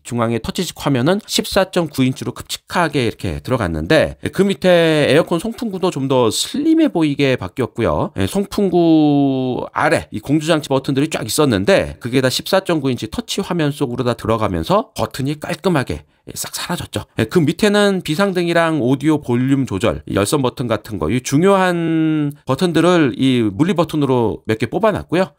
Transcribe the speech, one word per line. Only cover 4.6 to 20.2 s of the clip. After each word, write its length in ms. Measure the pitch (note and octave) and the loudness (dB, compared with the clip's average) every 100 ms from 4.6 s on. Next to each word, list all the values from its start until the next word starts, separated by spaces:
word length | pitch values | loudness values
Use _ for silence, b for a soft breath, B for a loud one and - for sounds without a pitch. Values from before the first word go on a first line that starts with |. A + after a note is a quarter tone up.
| F#3 F3 E3 D#3 B2+ | 4 4 4 2 4
에어컨 300 | C#3 F3+ E3+ | 4 2 -2
송풍구도 500 | A3+ A3+ A#3 F#3 F3+ | -4 -6 -6 -4 -2
좀 120 | D3+ C3+ | -2 0
더 200 | C3 A#2 | 2 2
슬림해 600 | G2+ - - D4+ D#4+ D4+ | 0 -4 -2 2 4 2
보이게 480 | F3 D#3 C#3 C#3+ B2+ | 2 0 0 0 0
바뀌었고요. 720 | F#2 - A#2+ - G#2 D2+ D3+ - | -2 -4 -4 -2 0 0 -2 -2
예, 100 | F#2+ | -4
송풍구 1400 | G3 G3 - G3 F3 E3+ D#3+ D3+ C#3+ C#3 C3 B2+ A#2+ - | -2 -4 -2 0 4 4 6 4 4 2 0 -2 -4 -6
아래 380 | - B2 D3 - | -2 0 0 -2
이 80 | G#2+ | -8
공조장치 480 | - D3+ D3+ D#3+ - | -2 0 0 -2 0
버튼들이 420 | C3 C3+ C3+ D3+ | -2 -2 -2 -2
쫙 160 | - A#2 | -4 -4
있었는데, 680 | - D3+ G2+ G2+ F#3 D2+ - | 0 2 2 2 2 2 -6
그게 180 | A#2+ B2+ | -4 0
다 100 | C3 | 0
십사점구 640 | - - F#3+ F#3+ E3 C3+ | -2 0 0 0 -2 0
인치 180 | A#2+ A2 | -4 -6
터치 300 | - - - | -8 -8 -6
화면 320 | G3 F3 D3 | -4 -2 -2
속으로 320 | C#3+ C3+ A#2+ | -2 -4 -2
다 120 | B2 A#2 | -2 -2
들어가면서 760 | G2+ A2+ G#2+ F2 E2 F#3+ - - | 0 0 0 -2 0 0 -2 -4
버튼이 420 | A2 - C3 D3+ | -6 -4 -6 -6
깔끔하게 640 | - F3 F#3+ D#3+ A#2+ D#2 - _ - - | -8 -4 -2 0 -2 -6 -12 _ -18 -12
싹 200 | - - | -12 -10
사라졌죠. 480 | - F3 - - - - | -8 -8 -8 -10 -8 -4
예, 60 | A2+ | 0
그 140 | F3+ | 2
밑에는 640 | D3 - G#3 G#3 G3+ F#3+ | 0 2 2 2 2 0
비상등이랑 760 | - D3+ G3+ F#3 E3+ E3+ E3 D#3+ | -2 -2 0 0 0 2 2 2
오디오 400 | A#2 C3+ C#3+ D3+ | 2 2 2 0
볼륨 440 | D3 A#2+ C3 C#3 B2 | 0 0 2 0 0
조절, 380 | G2 G#2+ D2 - | 0 0 -2 -2
이 100 | |
열선 260 | - | 0